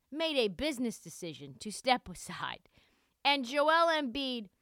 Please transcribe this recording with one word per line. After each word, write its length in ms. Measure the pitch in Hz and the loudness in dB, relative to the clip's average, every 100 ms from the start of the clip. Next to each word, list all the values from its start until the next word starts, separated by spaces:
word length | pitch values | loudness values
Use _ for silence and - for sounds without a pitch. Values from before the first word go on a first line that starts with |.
| _ | _
made 260 | 294 320 277 | -4 0 2
a 120 | 220 | 0
business 500 | 165 294 247 240 - | 0 -2 -2 -4 -6
decision 560 | 165 - 170 131 139 131 | -12 -12 -12 -12 -14 -12
to 100 | 214 | -12
step 360 | 185 254 247 - | -4 2 0 0
aside. 640 | 170 - 165 131 120 _ _ _ _ _ _ 277 | -14 -12 -8 -8 -8 _ _ _ _ _ _ 2
And 180 | 285 | 2
Joel 460 | 233 294 302 330 339 | 2 2 4 6 6
Embiid 600 | 311 269 262 262 247 196 _ | 4 0 -2 -4 -4 -8 _